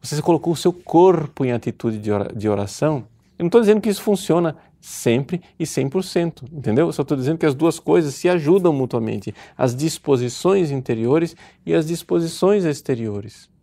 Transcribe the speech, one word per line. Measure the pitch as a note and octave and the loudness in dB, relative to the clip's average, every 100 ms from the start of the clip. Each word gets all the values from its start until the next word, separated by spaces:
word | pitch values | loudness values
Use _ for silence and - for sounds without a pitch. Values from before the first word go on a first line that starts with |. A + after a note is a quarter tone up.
Você | - D3+ | -6 -4
colocou | D3+ E3 E3+ | 0 0 0
o | E3 | 0
seu | F3+ | -2
corpo | F3+ - E3 F#3 E3+ D#3 - | -2 0 6 6 4 -2 -4
em | C3 | -2
atitude | A#2+ A#2+ A2 A#2 A2 | -2 -4 -4 -4 -4
de | G#2 | -2
ora-, | G#2 G2+ | -2 -2
de | A#2 G#2 | -4 -2
oração. | G2+ G2+ - D3 D3 - _ _ _ | -2 -4 -2 -2 -2 -8 _ _ _
Eu | |
não | E3+ | 2
tô | A#3 | 4
dizendo | G#3+ G#3+ | 6 4
que | G#3+ | 2
isso | G3 | -2
funciona | - G3 - E3+ E3+ D3+ _ _ | 0 -2 2 0 0 -4 _ _
sempre | - - - A#2 C3+ F3 - _ | -18 -4 0 0 0 -8 -8 _
e | D#3+ | -6
cem | - C3+ | -2 -2
por | F#3 | -4
cento, | F#3 F3 E3+ - B2+ | -2 -2 -2 -6 -16
entendeu? | D#3 A2+ A2 E3+ | -8 -2 2 2
Eu | |
só | D3+ | 0
tô | C#3 C#3+ | -2 -2
dizendo | C3 E3 | -2 0
que | D#3+ | 0
as | C3+ | 2
duas | E3 D#3 | 0 0
coisas | - F3 D3+ | 2 2 2
se | C3 F3 | -2 0
ajudam | F3+ D3 F#3+ F3 | 0 4 4 4
mutuamente. | C#3+ B2+ A#2+ A2 A2 G2 - - - | 0 -2 -2 -2 -6 -8 -14 -20 -2
As | C#3 | -2
disposições | B2 D#3 - - C3+ B2 - F3 G3 E3 | 0 -4 -4 0 0 0 -2 0 2 0
interiores | C#3 C3 A#2 A2+ D3+ E3+ - - _ - | -4 -4 -2 2 0 0 -8 -20 _ -2
e | |
as | E3 D#3 | 0 0
disposições | E3+ - F3+ E3 - F#3 G#3 | -6 -2 -2 -2 0 2 2
exteriores. | E3+ C#3+ - B2+ A2+ G2+ G#2+ - - _ | 0 -4 -4 -4 -4 -8 -12 -20 -20 _